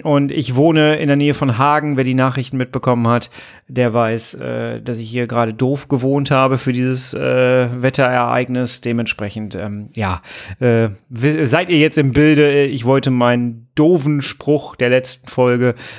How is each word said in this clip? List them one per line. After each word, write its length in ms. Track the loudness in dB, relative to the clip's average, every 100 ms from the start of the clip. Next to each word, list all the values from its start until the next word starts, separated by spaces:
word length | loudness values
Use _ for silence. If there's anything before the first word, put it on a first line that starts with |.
und 280 | 0 0 0
ich 240 | -2 -2 2
wohne 420 | 4 4 4 2
in 100 | 2
der 100 | 2
Nähe 160 | 2
von 240 | 0 0 0
Hagen. 400 | 2 2 0 -2
Wer 60 |
die 100 | 0
Nachrichten 440 | 0 0 -2 -6 -6
mitbekommen 500 | -4 -4 0 0 2
hat, 220 | 0 -2 -14 -20 -20 -8
der 260 | -2 0
weiß, 420 | 2 0 -2 -6 -10
äh, 460 | -8 -6 -6 -8
dass 160 | -8 -8
ich 120 | -6
hier 180 | -6 -2
gerade 260 | -2 -2
doof 340 | 0 -2 -2 -2
gewohnt 440 | -2 0 0 0
habe 260 | 2 2 0
für 160 | -2
dieses, 400 | -2 -2 -4 -6
äh, 680 | -6 -2 2 2 2 0 -2
Wetterereignis. 1000 | -2 2 2 2 0 0 -2 -2 -4 -6
Dementsprechend, 720 | -4 -2 -4 -6 -8 -8 -10 -8
ähm, 340 | -8 -10 -10
ja, 280 | -6 -4 -4 -8 -18 -16 -2
äh, 300 | 2 2 0 -4 _
wi-, 360 | -2 0 0 2
seid 240 | 0 2
ihr 100 | 2
jetzt 180 | 4 2
im 160 | 2
Bilde. 520 | 4 4 6 4 4 2
Ich 200 | 0 0
wollte 260 | 2 2
meinen 560 | 2 2 2 -2 -6 -6 0
doofen 460 | 2 2 2 -2
Spruch 540 | -4 -6 -2 -2 -2 -4
der 140 | 0
letzten 380 | 0 0 -8 -6
Folge 480 | 0 2 2 0 -2 -8